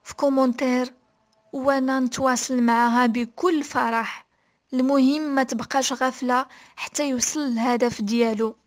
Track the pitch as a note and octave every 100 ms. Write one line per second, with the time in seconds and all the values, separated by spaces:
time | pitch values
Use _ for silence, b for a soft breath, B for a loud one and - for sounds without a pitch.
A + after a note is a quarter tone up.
0 | - - C#4+ C4+ C4 A#3+ C4 B3+ B3+ -
1 | _ _ _ _ _ C#4 C4 C#4 C4 C4
2 | B3+ B3+ C4 B3 - B3+ A#3 A#3 A#3+ A#3+
3 | B3 A#3 A#3 - F4+ D#4 - C4 A#3+ A3+
4 | A3 - - _ _ _ _ C4 B3+ C#4
5 | C4 D4+ D4+ C4+ C4 A3+ D3+ C#4 C4 B3
6 | B3+ B3 B3 B3 - B B - - -
7 | D4 B3+ - D#4 C#4+ A3+ A#3+ A#3+ A#3+ A3+
8 | G3+ A#3 A3+ G#3+ A3 -